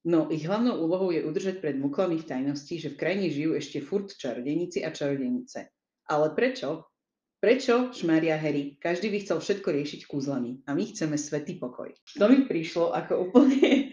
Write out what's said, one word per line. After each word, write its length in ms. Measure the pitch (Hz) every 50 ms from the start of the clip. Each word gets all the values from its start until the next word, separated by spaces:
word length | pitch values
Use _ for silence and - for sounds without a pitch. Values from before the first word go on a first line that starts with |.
„No, 220 | - 165 170 160 151 151
ich 120 | 165 151
hlavnou 300 | 147 170 202 220 240 247 202 151
úlohou 340 | 165 160 180 185 190 180
je 80 | 165 151
udržať 400 | - 156 156 196 185 190 185 185
pred 160 | - 147 131
muklami 400 | 135 139 143 - - 190 180 165
v 80 | 160 160
tajnosti, 460 | - 135 127 135 143 143 143 - - 170
že 140 | 156 151 139
v 100 | 135 -
krajine 300 | 160 160 190 202 190 160
žijú 240 | 143 139 156 160
ešte 320 | 156 151 143 - - 143 135
furt 240 | - 190 202 196 -
čarodejníci 720 | - - - 127 113 123 123 143 151 170 175 175 - 190
a 80 | 156 160
čarodejnice. 800 | 156 - 151 143 139 135 127 123 123 120 - - - - 95 - _ _ _ _ _ _ _ -
Ale 240 | 156 147 156 151
prečo? 560 | 151 - 233 262 254 - - 135 160 160 - _ _ _ _ _ _ _ _ _ _ _
Prečo, 520 | - 208 254 262 - - 233 247 254 247
šmária 480 | - - 180 165 160 160 160 160 156 156
Harry? 400 | 156 151 143 143 139 - - -
Každý 320 | - 170 175 175 196 220
by 80 | 202 208
chcel 240 | 196 - 175 156
všetko 260 | - - 196 196 - 196
riešiť 320 | 151 143 147 147 - - -
kúzlami 560 | - - 139 131 143 135 123 120 120 127 -
a 160 | - 147 139 165
my 60 | 208
chceme 320 | 202 - - 165 156 151 151
svätý 400 | 147 - 156 147 - - 170 -
pokoj.“ 320 | 135 123 - - - - - _ _ - -
To 100 | - 202
mi 200 | 226 269 269 262
prišlo 480 | - 180 165 160 160 - 175 170 170 -
ako 340 | - - - 180 - 185 185
úplne 640 | - - 294 262 262 269 - - 262 - - -